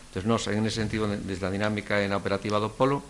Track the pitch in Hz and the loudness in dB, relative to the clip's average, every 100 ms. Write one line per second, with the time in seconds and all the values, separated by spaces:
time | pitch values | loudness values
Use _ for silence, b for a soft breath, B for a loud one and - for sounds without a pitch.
0 | B - 101 117 - 104 110 104 104 110 | B -4 2 2 2 0 0 0 -2 0
1 | 107 101 95 92 92 98 107 107 101 104 | 0 -2 -4 -4 -2 0 0 0 0 2
2 | 101 98 95 98 107 104 107 - 131 143 | 2 0 0 -2 0 0 0 2 2 2
3 | - | -4